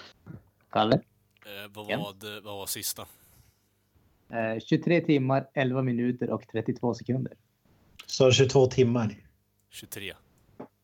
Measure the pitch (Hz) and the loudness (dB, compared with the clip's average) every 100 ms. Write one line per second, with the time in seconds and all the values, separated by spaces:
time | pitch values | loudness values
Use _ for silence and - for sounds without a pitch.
0 | - _ - - _ _ _ 104 110 - | -20 _ -20 -20 _ _ _ 0 2 2
1 | - _ _ _ - 101 104 107 104 104 | -2 _ _ _ -18 -16 -14 -12 -6 -6
2 | 101 98 104 104 104 101 95 113 - - | -6 -10 -14 -14 -12 -12 -10 -8 -8 -10
3 | 98 _ _ _ _ _ _ _ _ _ | -14 _ _ _ _ _ _ _ _ _
4 | _ _ - 117 110 113 - 156 156 175 | _ _ -10 -4 -4 -4 0 0 2 2
5 | 170 143 131 135 - 143 127 131 131 120 | 4 2 2 0 -2 -2 -2 0 -2 0
6 | 123 123 113 110 - 110 110 - 120 110 | -2 -2 -4 -6 -6 -6 -4 -2 -2 -4
7 | - 131 127 - _ _ _ _ _ - | -4 -4 -4 -12 _ _ _ _ _ -20
8 | - - 131 127 127 139 127 - 120 123 | -6 4 6 6 6 6 4 4 4 4
9 | 107 - - _ _ _ _ - - 104 | 0 -4 -20 _ _ _ _ -20 -16 -12
10 | 98 - _ _ _ - - _ | -12 -14 _ _ _ -20 -20 _